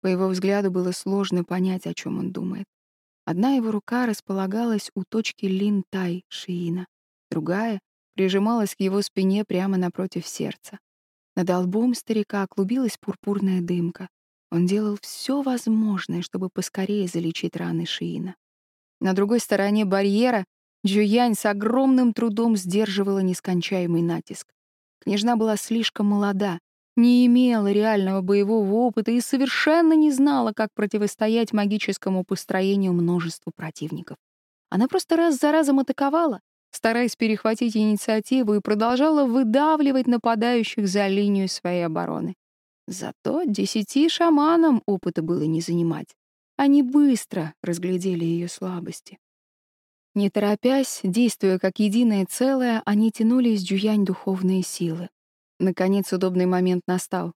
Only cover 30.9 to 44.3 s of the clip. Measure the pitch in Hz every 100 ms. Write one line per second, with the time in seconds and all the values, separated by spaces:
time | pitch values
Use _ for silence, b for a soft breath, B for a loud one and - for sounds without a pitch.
30.9 | 214 208 - 220 226 226 214 202 208 -
31.9 | 196 - 185 185 190 - 190 190 202 190
32.9 | 180 170 175 170 - - - 160 - 151
33.9 | 156 175 - _ _ _ _ _ 185 247
34.9 | 381 - 330 339 277 294 311 285 269 262
35.9 | 262 277 311 330 196 _ _ _ - 226
36.9 | 233 240 - 226 214 220 220 240 214 214
37.9 | 208 - 220 - 262 220 208 196 208 226
38.9 | 247 302 302 269 240 233 247 302 311 285
39.9 | 262 247 240 233 226 233 240 220 - 202
40.9 | 196 196 196 202 196 190 - 180 175 170
41.9 | 160 170 165 165 180 _ _ _ _ -
42.9 | 185 - - - 285 349 202 196 220 208
43.9 | 269 320 - 339